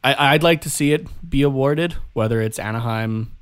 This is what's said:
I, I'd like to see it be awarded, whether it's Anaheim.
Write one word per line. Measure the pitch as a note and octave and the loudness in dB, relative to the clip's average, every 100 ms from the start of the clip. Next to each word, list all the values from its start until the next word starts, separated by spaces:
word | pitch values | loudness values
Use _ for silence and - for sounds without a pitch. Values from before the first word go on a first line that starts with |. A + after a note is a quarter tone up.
I, | C3 C3+ C#3+ | 2 4 4
I'd | D#3 | 6
like | E3+ E3 | 4 2
to | D3+ | -2
see | - D3 | -2 2
it | D#3 - - E3+ | 0 -2 -14 -4
be | C#3 | 2
awarded, | C#3+ C3+ C3+ D3+ E3+ E3 - | 2 2 0 0 -2 -4 -6
whether | A#2 A2 A2+ | -2 0 0
it's | A2 - | -2 -4
Anaheim. | G2+ A2+ A2+ A2 A2+ A2 A2 - | -6 -4 -4 -2 -2 -4 -8 -12